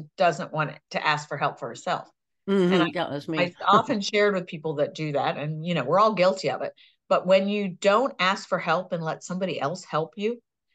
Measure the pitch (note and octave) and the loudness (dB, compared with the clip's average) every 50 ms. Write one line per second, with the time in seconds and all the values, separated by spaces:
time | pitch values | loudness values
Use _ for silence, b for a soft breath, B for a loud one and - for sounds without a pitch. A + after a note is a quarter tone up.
0 | D#3 - _ - F#3 F3 D#3+ D3+ - - - D#3 D3+ C#3+ - - _ _ - - | -12 -12 _ 2 2 2 2 0 -6 -8 -4 -4 -4 -4 -4 -12 _ _ -8 -4
1 | - D#3+ D3+ D3 D3 - D#3 C#3+ D#3+ C#3 - - C#3 A#2 A2+ - - F#3 E3 - | 0 0 -2 -2 -2 -6 -6 -2 -2 -2 -2 -4 -10 -12 -10 -10 -6 -4 -4 -4
2 | - - _ _ _ _ _ _ - - G3 G3+ F3+ F3 F#3+ F3+ E3 E3 D3+ F3 | -6 -12 _ _ _ _ _ _ -4 0 2 4 4 4 4 4 2 2 0 -4
3 | E3 - C#3 C#3+ C#3 - D#3+ D#3 F3 F3 - - - F#3 G3+ A3 A3+ - C4 G#3 | -4 -4 -4 -8 -6 -4 -2 -2 -2 -2 -2 -4 2 4 4 4 4 2 -2 -4
4 | G3 - G#3+ G#3 G#3 G#3 G3 F#3 F3 - - D#3 D#3 D#3+ D3+ C#3+ C#3+ - - - | -2 0 2 2 2 4 2 0 -4 -6 -12 -8 -6 -6 -2 -2 -2 -4 -2 -6
5 | D#3 D3+ C#3+ C3+ B2+ D3+ F3 F3 D3 D3+ D#3+ D#3 D#3 F3 F3 D#3 B2 B2 E3 F#3+ | -6 -2 -2 -2 -2 -2 -4 -4 -6 -6 -6 -6 -4 -2 -2 -2 0 2 4 4
6 | G#3+ A3 G#3+ E3+ F3 F#3 G#3 G3+ - C#3 B2 - C#3 - - b b b b b | 4 4 4 4 2 2 2 2 -2 -4 -4 -2 -6 -8 -8 b b b b b
7 | _ - F#3+ - - F3+ F#3+ G3 G3 G3+ G#3 G#3 G3+ F#3+ F3 - - G3 G3+ A3+ | _ 0 0 0 4 4 4 4 4 2 0 -2 -2 -4 -6 0 2 4 4 4
8 | C4 C#4 - - F3+ F#3 G3+ G#3+ - - F#3+ E3+ - F3+ D#3+ F3 F#3+ F#3+ F#3+ E3+ | 2 0 -2 0 0 0 0 0 -2 -4 -4 -4 0 0 0 0 0 -4 -6 -4
9 | D#3+ D#3+ C#3+ - - - F3+ F#3 G3 F#3 D3 - C3 C#3+ F3 F3 - - - D#3 | -4 -4 -6 -6 -8 -8 -6 -4 -4 -4 -4 -2 -2 -4 -4 -6 -10 -4 -2 -2
10 | D#3+ D#3+ - - G3+ A3 A#3+ A#3 _ _ _ _ _ _ _ | -2 -2 -6 -4 -4 -4 -4 -4 _ _ _ _ _ _ _